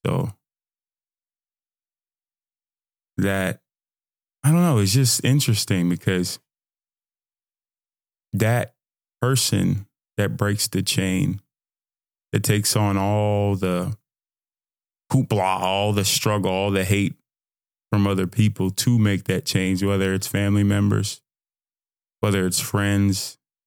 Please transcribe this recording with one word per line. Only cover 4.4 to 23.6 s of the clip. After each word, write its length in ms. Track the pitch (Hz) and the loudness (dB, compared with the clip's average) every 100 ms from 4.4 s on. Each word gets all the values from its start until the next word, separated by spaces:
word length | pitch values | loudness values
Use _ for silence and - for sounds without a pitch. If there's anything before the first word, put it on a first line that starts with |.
I 100 | 139 | 2
don't 100 | 170 | 4
know, 160 | 175 117 | 4 4
it's 160 | 98 | 4
just 320 | 127 123 - - | 4 2 2 2
interesting 640 | 143 123 104 - 95 87 | 2 2 -2 0 0 0
because 500 | 87 - 92 92 - _ _ _ _ _ _ _ _ _ _ _ _ _ _ _ _ _ _ - | 0 0 0 -2 -8 _ _ _ _ _ _ _ _ _ _ _ _ _ _ _ _ _ _ -8
that 440 | 98 113 120 - _ _ _ _ - | -2 0 0 -4 _ _ _ _ -4
person 640 | 123 131 - 95 92 95 - _ _ - | -2 0 0 0 0 -2 -6 _ _ -6
that 220 | 101 - | -4 -2
breaks 320 | 101 104 - | -2 -2 -2
the 120 | 92 | -4
chain, 600 | 95 - 95 92 95 98 _ _ _ _ _ _ _ _ - | -2 -2 0 0 -2 -4 _ _ _ _ _ _ _ _ -4
that 120 | 107 | -4
takes 340 | - 104 - 107 | 0 0 2 0
on 200 | 104 98 | 0 0
all 580 | 98 107 104 104 101 95 | 0 0 0 0 0 0
the 420 | 92 90 95 107 _ _ _ _ _ _ _ _ _ _ - | -2 -2 -4 -8 _ _ _ _ _ _ _ _ _ _ -2
hoopla, 480 | 135 - 104 95 95 | -2 0 0 0 0
all 320 | 92 98 104 | 0 0 0
the 140 | 101 95 | 0 0
struggle, 460 | - 110 104 95 | 0 0 0 0
all 200 | 95 101 | 0 0
the 140 | 98 92 | 0 0
hate 300 | 101 98 - _ _ _ _ _ _ - | 0 0 -6 _ _ _ _ _ _ -4
from 160 | 104 101 | 0 2
other 200 | 95 92 | 0 -2
people 440 | - 107 104 95 | 2 0 2 -4
to 260 | - 123 117 | -2 2 4
make 280 | 104 95 - | 4 0 -2
that 200 | 92 - | -4 -2
change, 380 | 95 95 92 | -2 0 0
whether 300 | 98 98 95 | 0 0 0
it's 120 | 95 - | -2 -2
family 380 | 101 101 101 | -2 0 2
members, 580 | 101 101 101 104 101 - _ _ _ _ _ _ _ _ _ - | 2 2 0 0 -2 -8 _ _ _ _ _ _ _ _ _ -4
whether 240 | 104 98 92 | -2 0 0
it's 160 | - | -2
friends, 760 | - 101 101 101 101 95 - - _ _ | -4 -2 0 2 2 0 -6 -14 _ _